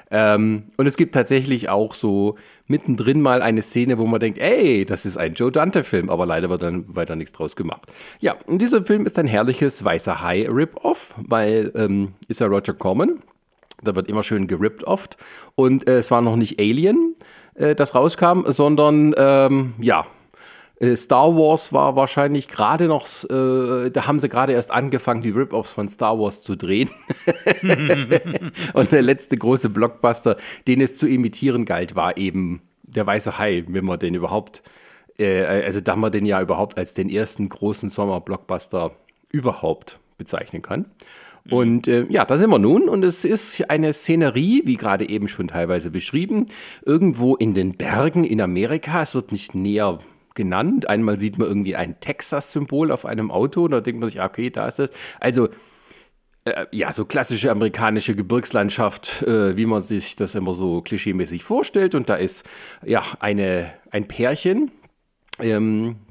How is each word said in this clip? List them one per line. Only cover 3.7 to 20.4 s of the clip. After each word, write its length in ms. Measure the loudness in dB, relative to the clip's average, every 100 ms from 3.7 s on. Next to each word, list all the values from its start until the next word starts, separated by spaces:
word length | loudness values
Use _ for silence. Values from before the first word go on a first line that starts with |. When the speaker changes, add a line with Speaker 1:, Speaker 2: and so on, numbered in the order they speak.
| 0 0 0
Speaker 1:
wo 100 | 0
man 140 | 0
denkt, 180 | -2 -2
„Ey, 460 | 0 4 4 2
das 220 | 0 -4 -6
ist 100 | -4
ein 160 | -4
Joe 180 | -2 0
Dante-Film“, 600 | 2 2 0 0 -2 0
aber 160 | 0 0
leider 240 | 0 -2
wird 100 | -2
dann 340 | -4 -6 -6
weiter 220 | -6 -6 -6
nichts 160 | -10
draus 240 | -8 -8 -6
gemacht. 340 | -8 -8 -14 -20 -20 -4
Ja, 180 | -4 -4
und 160 | -4 0
dieser 240 | 2 2
Film 220 | 2 0 0
ist 120 | 0
ein 80 | 0
herrliches 560 | 2 0 0 -2 0
weißer 380 | -2 -2 -2 -4
Hai-Rip-Off, 920 | -2 -2 0 0 -2 -2 -2 -2 -6 -12
weil, 560 | -2 0 2 2 0
ähm, 380 | 0 0 0 -2 -6 -8
ist 120 | -2
ja 60 | 0
Roger 260 | 0 -2
Corman, 480 | -4 -2 2 0 -2 _ _ _ _ -20 -8
da 140 | -4 -2
wird 140 | -2
immer 120 | -4
schön 240 | -2 -2 -2
gerippt-offt. 680 | 0 -2 -2 -2 -2 -4 -20 -20 -20 -8
Und, 340 | 0 2 4 4
äh, 120 | 2
es 100 | 4
war 100 | 2
noch 160 | 4 2
nicht 240 | 0 0
Alien, 540 | 0 4 4 4 2 -4 -16 -20 -14
äh, 200 | -2 2
das 200 | 2 2
rauskam, 480 | 4 2 4 4 4 2
sondern, 680 | 2 4 6 6 6 6 6
ähm, 560 | 6 6 6 2 -2 -2
ja, 260 | 2 2 0 -12 _ _